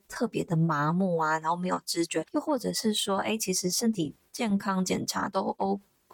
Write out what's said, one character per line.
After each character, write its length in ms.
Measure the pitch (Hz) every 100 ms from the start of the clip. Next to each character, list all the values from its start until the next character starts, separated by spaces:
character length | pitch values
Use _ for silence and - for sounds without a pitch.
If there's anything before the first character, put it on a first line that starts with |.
| -
特 180 | - 226
别 160 | -
的 140 | - 160
麻 340 | 165 147 151
木 260 | 175 190 170
啊， 220 | 156 160
然 100 | 156
后 60 | 175
没 140 | 180
有 120 | 254 -
知 200 | - -
觉， 200 | 165 156
又 80 | 302
或 180 | 320 277
者 140 | 180
是 200 | 175 220
说， 260 | 214 - 196
诶， 180 | 214 220
其 160 | 196
实 180 | 185 180
身 220 | - 233
体 200 | 214 147 - _
健 240 | - 233 196
康 260 | 202 190
检 240 | 185 190 -
查 220 | 196 202
都 260 | 196 214 -
O-， 220 | 196 202 _ _ _